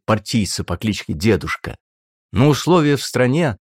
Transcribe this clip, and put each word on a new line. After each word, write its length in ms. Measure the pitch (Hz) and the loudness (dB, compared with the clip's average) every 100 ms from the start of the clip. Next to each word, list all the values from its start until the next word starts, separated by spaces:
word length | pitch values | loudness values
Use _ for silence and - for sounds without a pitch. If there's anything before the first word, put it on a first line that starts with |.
| - | -2
партийца 580 | 110 - 120 92 - | -2 0 -2 -2 -4
по 120 | - 87 | -6 -4
кличке 360 | 110 95 - | -4 -4 -6
Дедушка. 640 | 76 110 90 - - - - _ _ _ _ _ | -2 2 2 0 -8 -10 -14 _ _ _ _ _
Но 160 | 98 147 | 2 2
условия 480 | 135 151 175 147 139 | 2 2 2 2 0
в 60 | |
стране 560 | - 123 123 151 151 98 | -2 0 0 0 -2 -4